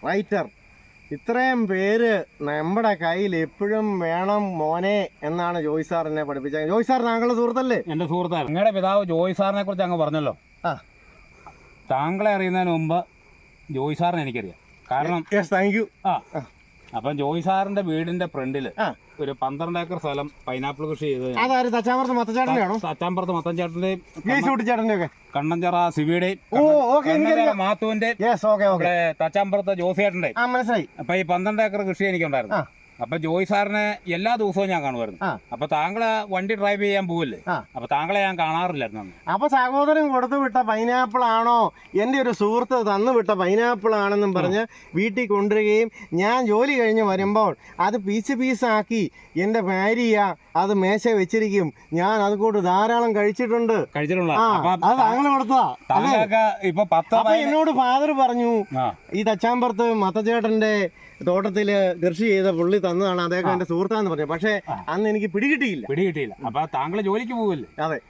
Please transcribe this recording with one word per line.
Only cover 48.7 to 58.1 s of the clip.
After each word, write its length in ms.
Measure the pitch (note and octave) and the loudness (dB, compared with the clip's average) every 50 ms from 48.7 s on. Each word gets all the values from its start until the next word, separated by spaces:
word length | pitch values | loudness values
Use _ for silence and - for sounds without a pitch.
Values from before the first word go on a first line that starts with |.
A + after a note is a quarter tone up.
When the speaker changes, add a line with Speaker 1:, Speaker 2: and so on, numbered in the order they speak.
| A3 G#3+ G#3+ _ A3+ A3+ F#3+ - _ - - - _ D3+ | 2 0 0 _ -2 -2 -2 -2 _ -12 -20 -8 _ -2
Speaker 1:
എൻ്റെ 180 | F#3 G#3 A3 A#3 | 0 0 0 0
ഭാര്യ 760 | G3+ F3+ F#3+ F#3 F#3+ G#3 A3+ A#3 A#3+ A3+ G#3+ G#3 G3+ F#3+ E3 - _ _ _ | 0 0 -2 0 0 0 0 0 2 2 2 2 2 0 -2 -6 _ _ _
അത് 180 | E3 F#3 G3 G#3 | 0 0 2 2
മേശ 340 | G3 F#3 F#3 G#3 G#3+ - | 2 2 2 0 2 2
വെച്ചിരിക്കും, 640 | A#3+ A3+ G#3 F#3 - - A3+ G#3+ G#3+ G3 G3+ F#3 D3+ - - - _ D#3 | 2 2 2 0 0 0 0 0 2 0 0 0 0 -4 -10 -12 _ -2
ഞാൻ 280 | E3 F3+ G3 A3 A3 | 0 0 2 2 2
അത് 160 | G3+ G3+ G#3 | 2 0 0
കൂട്ട് 260 | G3 G#3 A3+ G#3 G#3 F#3 | 2 0 0 2 2 0
ധാരാളം 520 | F3+ F3+ F#3+ G#3 A3+ A#3 A#3 A#3+ A#3 G#3+ | 2 2 2 2 2 2 2 2 2 2
കഴിച്ചിട്ടുണ്ട്. 720 | G#3 G#3 G#3 G#3+ - B3 A3 A3+ A#3 A#3 A3+ A3+ G3+ D3 - - | 2 0 0 0 0 -2 0 0 0 2 2 2 0 0 -4 -4
Speaker 2:
കഴിച്ചിട്ടുള്ള 380 | D3 D3+ D3 F3+ F#3 F3+ E3 D3+ | -4 -2 -2 0 0 0 0 2
Speaker 1:
ആ, 220 | C3+ A3+ A3+ G#3 | 2 4 4 2
Speaker 2:
അപ്പൊ 160 | F3 C#3+ F3 | 2 2 2
Speaker 1:
അത് 260 | F#3 E3+ E3 F#3 A#3 | 0 2 4 2 4
താങ്കൾ 340 | C4 B3 A3 A3+ B3+ C#4+ C#4+ | 6 4 4 4 4 2 2
കൊടുത്തതാ, 440 | C#4 C4+ C4 G#3+ C4+ C4 A3+ D3+ B2+ - - - C#3 | 2 2 2 2 4 4 4 2 0 -6 -4 0 2
അല്ലേ? 160 | C3+ - C#4 | 2 4 4
Speaker 2:
താങ്കൾക്ക് 560 | C4+ G#3+ A3 G#3 G#3+ A3 A3 G#3+ G3+ - G3 | 4 2 2 2 2 4 4 2 0 0 -2
ഇപ്പൊ 160 | F#3 E3 F3 G#3 | -2 0 0 2
പത്ത് 320 | F3+ E3+ E3 E3 - A3+ | 4 2 2 2 4 2
Speaker 1:
അപ്പൊ 160 | A3+ A3+ A3 | 4 4 4
Speaker 2:
പതിന- 140 | G#3+ E4 D4 | 4 4 4
Speaker 1:
എന്നോട് 260 | C#4+ D4 D#4 D#4+ D#4+ | 2 2 2 2 2
ഫാദർ 400 | D4 B3+ C4 B3 B3+ C4+ D4 D4+ | 2 2 2 4 4 2 2 2